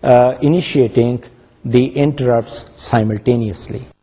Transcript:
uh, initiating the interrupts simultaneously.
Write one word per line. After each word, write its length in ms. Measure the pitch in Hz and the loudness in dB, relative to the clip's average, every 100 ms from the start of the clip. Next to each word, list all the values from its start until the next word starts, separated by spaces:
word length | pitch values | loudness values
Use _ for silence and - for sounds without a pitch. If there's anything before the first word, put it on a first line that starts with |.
uh, 340 | - 123 123 127 | 4 4 4 2
initiating 800 | 143 170 165 151 120 - 120 123 - _ _ _ | 0 0 0 0 0 2 0 -2 -10 _ _ _
the 220 | - 120 127 139 | 0 0 0 0
interrupts 760 | 143 143 123 117 113 - - - | -2 0 0 0 -2 -10 -12 -12
simultaneously. 1040 | - 120 110 107 107 120 110 98 - - 127 _ | -2 0 0 -2 -2 -2 -2 -8 -10 -12 -14 _